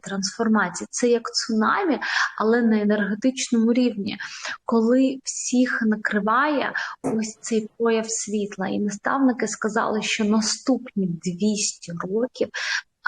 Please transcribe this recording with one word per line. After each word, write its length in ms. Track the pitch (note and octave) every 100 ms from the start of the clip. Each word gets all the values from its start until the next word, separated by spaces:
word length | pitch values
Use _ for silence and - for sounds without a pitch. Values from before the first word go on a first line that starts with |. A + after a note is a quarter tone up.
трансформації. 840 | - G3 F#3+ - A3 G#3+ F3+ F3 G#3
Це 180 | - A#3+
як 140 | A#3 A#3
цунамі, 680 | - - A3 A3 E4+ F#4 A#3 - - - -
але 240 | G#3+ A#3+
на 180 | A#3 G#3+
енергетичному 920 | G#3 G#3+ G3 G#3+ C4 C4 - A3+ A3+
рівні. 460 | B3 B3 G3+ G3+ - - - - -
Коли 540 | - A3+ A3+ B3+ C4 C4+
всіх 580 | - - - B3 B3 A3+
накриває 920 | A3 G#3+ - G#3 G#3 A#3+ D4+ C#4 - - - -
ось 360 | C4 A3 G#3+ -
цей 280 | - A3 G#3+ -
появ 280 | A#3 A3+ A3
світла. 600 | - - G#3+ G3+ F#3+ F#3+
І 100 | G3+
наставники 680 | G#3 G3+ - C#4 C4 B3 A3
сказали, 540 | - G#3+ A3 - G#3+
що 220 | G#3 -
наступні 840 | G#3 A3 A3 - - B3 - G3+ F#3
двісті 840 | E3 F#3 F3 G#3+ G#3 G3 - -
років, 560 | E3+ F#3 G#3+ B3 - G3+ - - - - _